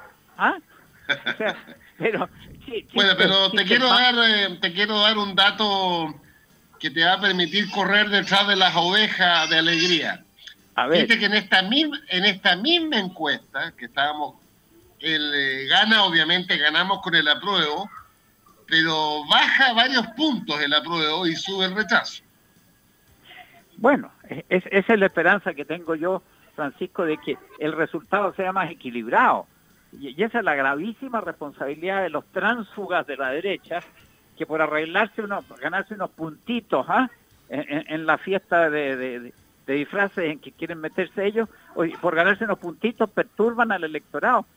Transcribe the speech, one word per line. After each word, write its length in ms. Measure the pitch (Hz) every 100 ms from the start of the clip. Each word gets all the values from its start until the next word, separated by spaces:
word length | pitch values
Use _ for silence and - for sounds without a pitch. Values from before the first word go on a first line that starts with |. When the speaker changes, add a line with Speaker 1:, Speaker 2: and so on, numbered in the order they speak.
| -
Speaker 1:
<laughs> 280 | _ _ -
Speaker 2:
¿Ah? 220 | 220 359 - _ _ _ -
O 280 | 139 127 -
sea, 180 | 120 117 - - - -
pero, 320 | 220 190 180 - - - -
chi-, 200 | 226 -
Speaker 1:
Bueno, 200 | - 196
Speaker 2:
chistes, 20 | 180
Speaker 1:
pero 340 | 185 196 190
te 80 | 202
Speaker 2:
chistes 80 | 185
Speaker 1:
quiero 220 | 240 254
Speaker 2:
más. 280 | 240 247 240
Speaker 1:
dar, 140 | 226
eh, 280 | 208 196 175
te 120 | 185
quiero 240 | 170 208 214
dar 160 | 208 214
un 180 | 202
dato 800 | 190 196 202 214 196 185 170 160 143 - _ _ _ _ -
que 120 | 151
te 120 | 165
va 120 | 170
a 60 | 190
permitir 500 | 196 180 170 196 202
correr 400 | 202 185 202 208
detrás 360 | 202 - 196 202
de 100 | 196
las 200 | 180 165
ovejas 720 | 170 202 214 - 180 170 160
de 100 | 165
alegría. 640 | 165 165 180 160 117 92 - _ - - _
Speaker 2:
A 120 | - 123
ver. 200 | 170 151
Speaker 1:
Viste 120 | 226
que 80 | 202
en 80 |
esta 280 | 208 - 190
misma, 360 | 185 277 311 277 -
en 160 | 185 202
esta 300 | 190 196 175
misma 420 | 262 349 311 240
encuesta 760 | 185 - 151 127 - 139 165 -
que 100 | 120
estábamos, 480 | 143 143 151 139 - _ _ _ _ _ -
el, 360 | 156 156 147
eh, 320 | 143 135 135 135
gana, 380 | 175 214 220
obviamente, 520 | 190 165 156 180 180 165
ganamos 460 | 151 160 180 196
con 120 | 180
el 140 | 165 151
apruebo, 640 | 139 190 190 151 156 202 - - _ _ _ _ _ -
pero 600 | 160 160 156 151 151 147
baja 480 | 233 294 - 269
varios 320 | 226 254 254 226
puntos 500 | - 311 214 - 147
el 100 | 143
apruebo 540 | 151 156 170 151 160 175
y 100 | 160
sube 300 | 190 196 190
el 80 |
rechazo. 480 | 196 214 220 - - _ _ _ _ _ _ _ _ _ _ - - - - _ -
Speaker 2:
Bueno, 340 | 240 269 - _ -
es-, 160 | 131 -
es-, 180 | 180 -
esa 240 | 196 185
es 40 | 220
la 80 | 190
esperanza 460 | - 170 202 190
que 140 | 143 -
tengo 280 | 175 165
yo, 280 | 160 170 185 - _ _
Francisco, 500 | - 143 - 185 -
de 140 | 165 156
que 180 | 156 139 - -
el 140 | 151
resultado 600 | 156 151 165 - 196 190
sea 180 | 175 185
más 180 | 190 170
equilibrado. 760 | 170 127 117 113 190 240 110 - _ _ _ _
Y, 260 | - 135 147
y 40 |
esa 160 | 220 240
es 60 |
la 100 | 185
gravísima 640 | 143 135 143 214 220 269 233
responsabilidad 840 | 175 - 147 - 139 151 180 196
de 60 | 180
los 160 | 147 -
tránsfugas 720 | 190 202 240 202 - 180 175 147
de 120 | 135
la 120 | 135
derecha, 500 | 143 196 170 - 170 - _ _ _ _ -
que 80 | 160
por 160 | 160
arreglarse 580 | 156 151 160 185 220 -
unos, 220 | 208 190 - 120
ganarse 340 | 147 185 190
unos 160 | 208 175
puntitos, 760 | - 160 151 - 240 - 147 143
¿ah? 220 | 208 254 - _ _ -
en, 100 | 131 -
en, 140 | 147 -
en 140 | 156 160
la 100 | 147
fiesta 540 | 185 190 - 170 160
de, 260 | 151 139 131
de, 240 | 127 123
de, 140 | 120 - _ _ -
de 80 |
disfraces 560 | 143 143 196 196 196 160
en 80 | 156
que 140 | 131
quieren 280 | - 165 165
meterse 460 | 156 - 170 208 196
ellos, 220 | 220 220 - -
o 100 | - 165 -
por 140 | 175
ganarse 300 | 160 180 202
unos 140 | 220 180
puntitos 520 | 175 156 220 - 214
perturban 600 | - 165 - 226 233 233
al 120 | 185
electorado. 640 | 160 151 - 143 202 233 -